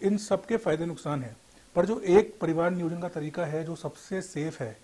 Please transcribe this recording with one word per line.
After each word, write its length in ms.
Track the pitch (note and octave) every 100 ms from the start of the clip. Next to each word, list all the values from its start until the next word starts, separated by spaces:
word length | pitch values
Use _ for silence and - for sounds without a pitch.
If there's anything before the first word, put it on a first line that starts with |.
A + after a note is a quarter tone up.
इन 140 | G3 G#3
सब 280 | - F#3+ -
के 120 | A3+
फायदे 280 | F3+ D#3 E3+
नुकसान 380 | D3+ D3+ D3
हैं। 140 | A#2+ G#2+ - - - F3
पर 100 | F#3
जो 140 | A3+
एक 380 | F#3 F#3 A3 -
परिवार 300 | D#3+ D#3+ F3
नियोजन 280 | F3+ E3 F3
का 100 | F3
तरीका 360 | E3+ D3+ E3 D#3+
है, 180 | D#3
जो 120 | D#3+ E3
सबसे 460 | D3+ - - F#3+
safe 400 | F#3 D3+ D#3 D3+
है, 160 | A#2 G#2